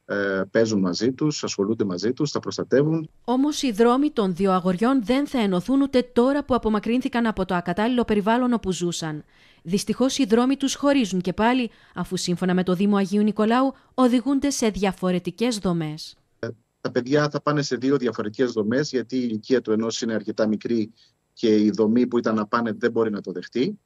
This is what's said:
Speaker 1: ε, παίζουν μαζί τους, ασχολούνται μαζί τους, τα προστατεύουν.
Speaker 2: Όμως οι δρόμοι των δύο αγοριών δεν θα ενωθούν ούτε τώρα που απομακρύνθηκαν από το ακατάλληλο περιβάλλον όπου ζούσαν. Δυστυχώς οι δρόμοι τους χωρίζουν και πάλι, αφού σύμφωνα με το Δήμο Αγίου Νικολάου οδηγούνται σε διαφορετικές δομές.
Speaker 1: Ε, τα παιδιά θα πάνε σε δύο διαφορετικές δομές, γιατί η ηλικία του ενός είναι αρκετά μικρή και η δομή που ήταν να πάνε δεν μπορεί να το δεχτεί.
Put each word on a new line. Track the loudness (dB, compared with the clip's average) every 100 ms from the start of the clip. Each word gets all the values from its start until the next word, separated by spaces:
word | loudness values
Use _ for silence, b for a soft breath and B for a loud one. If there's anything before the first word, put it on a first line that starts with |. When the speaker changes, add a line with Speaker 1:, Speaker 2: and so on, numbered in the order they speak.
| -6
Speaker 1:
ε, | -4 -2 -2 0
παίζουν | 0 2 0
μαζί | -2 -2 -2
τους, | -2 -2 -4
ασχολούνται | -6 -4 -2 -2
μαζί | -4 -4 -4
τους, | -2 -4
τα | -4
προστατεύουν. | -6 -8 0 2 2 -2 -6 _
Speaker 2:
Όμως | -4 0 0 -2
οι | -2
δρόμοι | 2 2 4 0
των | 0 -2 0
δύο | 2
αγοριών | 2 2 2 2 2 2
δεν | 0 0
θα | 0
ενωθούν | 0 0 0 0
ούτε | 2 2 2
τώρα | 2 2 2
που | 0 0
απομακρύνθηκαν | 0 0 0 -2 0 0 0
από | -2 -2
το | -2
ακατάλληλο | -2 -2 0 0 2
περιβάλλον | 0 2 2 2
όπου | 0 -2
ζούσαν. | -2 -2 -4 -6 -8 -12 b b b
Δυστυχώς | -4 -2 -2 0 0 0
οι | 2
δρόμοι | 4 2 0
τους | -2 0
χωρίζουν | 2 2 2 -2
και | -2
πάλι, | 0 2 2 -2 b b b
αφού | -6 -4
σύμφωνα | -2 -2 0
με | 0
το | 2
Δήμο | 2 2 2
Αγίου | 2 2
Νικολάου | 0 2 2 2 0 -2 b
οδηγούνται | b 4 4 2 0 0
σε | 0 -2
διαφορετικές | 0 -2 0 0 0 -2 -2 -2 0
δομές. | -2 -2 -4 -8 -14 -20 _ _
Speaker 1:
Ε, | -10 -10 _ _
τα | -4
παιδιά | -2 0 2 2
θα | -2
πάνε | -2 -2
σε | -2 -2
δύο | 0 0
διαφορετικές | 0 -2 -4 -2 -2
δομές, | 0 0 0 -2
γιατί | -4 -4 -4
η | -2
ηλικία | -4 0 0
του | 2
ενός | 0 -2 -4
είναι | -4
αρκετά | -4 -4 -2 0
μικρή | 0 -2 -2 -4 b b b _
και | -2 2 4
η | 4 2
δομή | 2 2 2
που | 0
ήταν | 0 -2
να | 0
πάνε | -2 -2 -2
δεν | -2
μπορεί | 0 0
να | -2
το | -6
δεχτεί. | -10 -6 -2 -2 -4